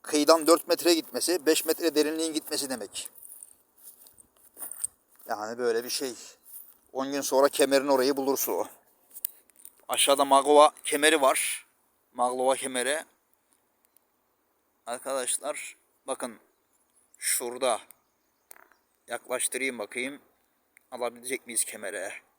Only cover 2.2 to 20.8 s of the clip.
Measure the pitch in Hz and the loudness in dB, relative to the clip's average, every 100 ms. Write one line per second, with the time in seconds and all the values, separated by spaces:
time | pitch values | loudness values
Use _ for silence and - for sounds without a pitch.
2.2 | 165 151 - 147 143 123 101 - - - | -4 -4 -6 -8 -6 -8 -10 -12 -14 -18
3.2 | - - - _ _ _ - _ - _ | -20 -20 -20 _ _ _ -20 _ -20 _
4.2 | _ _ _ - - - - _ _ _ | _ _ _ -16 -16 -10 -12 _ _ _
5.2 | - 107 107 117 123 113 120 - 135 110 | -10 -8 -8 -2 0 0 -2 -6 -6 -10
6.2 | - - - - - _ _ 127 135 143 | -18 -20 -20 -20 -20 _ _ -8 -4 -4
7.2 | 139 131 139 - 135 135 143 135 127 139 | 0 4 4 4 4 4 4 2 2 0
8.2 | 135 131 - 90 - - _ _ _ - | 0 0 -2 -4 -6 -10 _ _ _ -16
9.2 | - _ _ _ - _ - 123 - 139 | -16 _ _ _ -20 _ -8 -2 2 2
10.2 | 139 135 139 147 151 - - 147 151 156 | 4 4 6 8 8 4 -6 2 4 4
11.2 | 131 156 - - _ _ _ _ _ 123 | 2 0 -4 -8 _ _ _ _ _ -4
12.2 | 123 127 131 131 135 127 123 151 - _ | -2 0 0 0 -4 -4 -4 -4 -8 _
13.2 | _ _ _ _ _ _ _ _ _ _ | _ _ _ _ _ _ _ _ _ _
14.2 | _ _ _ _ _ _ - 123 135 135 | _ _ _ _ _ _ -12 -10 -6 -6
15.2 | 127 - 147 147 - - _ _ - 131 | -4 -6 -6 -10 -14 -18 _ _ -12 -10
16.2 | 127 104 _ _ _ _ _ _ _ _ | -10 -14 _ _ _ _ _ _ _ _
17.2 | - - 120 123 131 107 - - _ _ | -4 -4 -4 -2 -2 -2 -6 -20 _ _
18.2 | _ _ _ - _ _ _ _ - 117 | _ _ _ -20 _ _ _ _ -12 -12
19.2 | - 123 - 127 131 120 104 123 127 143 | -6 -6 -4 -4 -6 -6 -10 -8 -10 -12
20.2 | _ _ _ _ _ _ | _ _ _ _ _ _